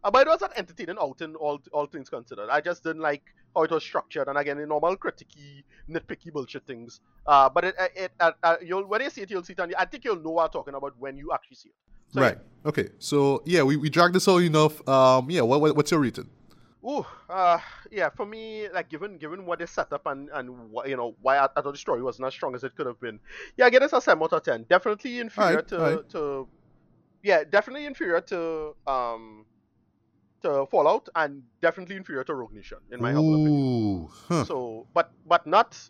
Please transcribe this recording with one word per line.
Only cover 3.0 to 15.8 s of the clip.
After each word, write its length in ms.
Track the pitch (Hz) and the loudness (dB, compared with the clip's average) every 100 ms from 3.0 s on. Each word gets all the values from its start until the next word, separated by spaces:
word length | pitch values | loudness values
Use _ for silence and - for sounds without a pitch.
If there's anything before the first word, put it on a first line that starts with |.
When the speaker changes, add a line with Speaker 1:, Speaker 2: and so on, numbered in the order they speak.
Speaker 1:
like 220 | 156 147 _ _ _ 175 | -4 -4 _ _ _ -2
how 80 | |
it 80 | 160 | 0
was 120 | 160 | 0
structured. 440 | - - - 156 139 | -2 -6 -6 -6 -4
And 100 | 143 | -2
again, 200 | 143 143 | -4 -6
the 80 | 151 | -4
normal 280 | 151 165 196 | -2 0 -2
criticky, 640 | - - - 143 143 143 _ _ - | -8 -12 -20 _ -20 -20 _ _ -10
nitpicky 420 | 160 - - 165 | -10 -10 -16 -10
bullshit 340 | 151 127 131 - | -10 -10 -14 -14
things. 320 | 120 117 - _ _ - | -16 -16 -20 _ _ 4
Uh, 240 | 143 135 | 6 6
but 140 | 175 175 | 4 -2
it, 100 | 185 | -2
it, 120 | 185 185 | -6 -4
it, 160 | 185 _ | -12 _
uh, 120 | 170 160 | 0 2
uh, 120 | 170 165 | 0 0
you'll, 240 | 180 190 196 | -2 -6 -4
when 160 | 220 | -4
you 80 | 277 | -4
see 120 | - | -8
it, 100 | 180 | -10
you'll 120 | 190 | -10
see 100 | 175 | -10
it. 60 | 185 | -8
And 140 | 170 147 | -6 -4
I 100 | 185 | -4
think 180 | 285 | -4
you'll 180 | 247 185 | -6 -4
know 100 | 160 | -2
what 120 | 165 160 | -2 -2
I'm 60 | |
talking 240 | 160 143 139 | -4 -10 -10
about 180 | 139 117 | -12 -10
when 180 | 135 135 | -14 -12
you 140 | 147 | -8
actually 220 | 147 _ 127 | -8 _ -20
see 140 | _ | _
it. 60 | _ _ - _ | _ _ -20 _
So, 120 | 135 | 0
Speaker 2:
Right. 160 | 127 - | 0 0
Speaker 1:
yeah. 320 | - _ 151 | -18 _ -6
Speaker 2:
Okay. 200 | 147 - _ | -4 -6 _
So, 420 | - 143 139 135 156 | -2 2 2 2 2
yeah, 180 | 175 | 2
we, 120 | 135 147 | 4 2
we 120 | 147 | 0
dragged 240 | 147 175 | 4 4
this 140 | 185 202 | 6 4
out 100 | 180 | 4
enough. 440 | 175 156 151 151 - | 6 6 4 2 2
Um, 420 | 135 131 131 127 | 6 8 6 2
yeah, 100 | 175 | 0
what, 200 | 117 143 | 4 4
what, 140 | 156 | 4
what's 140 | 147 | 2